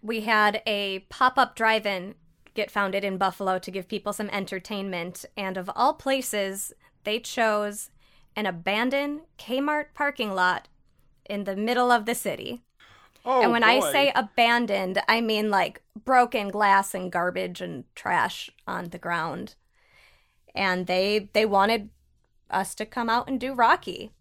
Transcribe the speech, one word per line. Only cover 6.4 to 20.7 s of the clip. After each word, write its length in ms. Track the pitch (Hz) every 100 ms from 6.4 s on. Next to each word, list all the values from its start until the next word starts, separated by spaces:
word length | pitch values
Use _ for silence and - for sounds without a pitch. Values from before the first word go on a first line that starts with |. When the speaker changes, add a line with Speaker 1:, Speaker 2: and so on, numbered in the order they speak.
| 196 196 - - _ _
Speaker 1:
they 140 | - 220
chose 720 | - - 226 208 208 208 - _ _ _ _ -
an 100 | 202
abandoned 760 | 170 170 208 247 277 285 294 320 _
Kmart 480 | - 254 285 302 294
parking 400 | - 285 277 214
lot 340 | 190 180 180 - _ _ _ _ _
in 200 | - 202
the 120 | 196 196
middle 340 | 220 247 247
of 160 | 240 214
the 80 |
city. 480 | 233 208 151 - 240 _ _ - - _ _
Speaker 2:
Oh, 180 | - 254
Speaker 1:
And 100 | 240
when 120 | 233
I 160 | 220 254
Speaker 2:
boy. 120 | 285
Speaker 1:
say 200 | 277 277
abandoned, 880 | - 208 - 233 240 233 196 190 185 -
I 120 | 226
mean, 300 | 226 214 214
like, 320 | 202 175 - _ 220
broken 440 | 233 254 240 240 202
glass 460 | 208 202 196 196
and 180 | 185 185
garbage 480 | 175 180 185 180 180
and 240 | 180 151 -
trash 560 | - - 175 - - - _ -
on 240 | 175 175
the 80 | 170
ground. 560 | - 170 165 151 175 - _ _ _ _ _ _ _ _ _
And 320 | - 190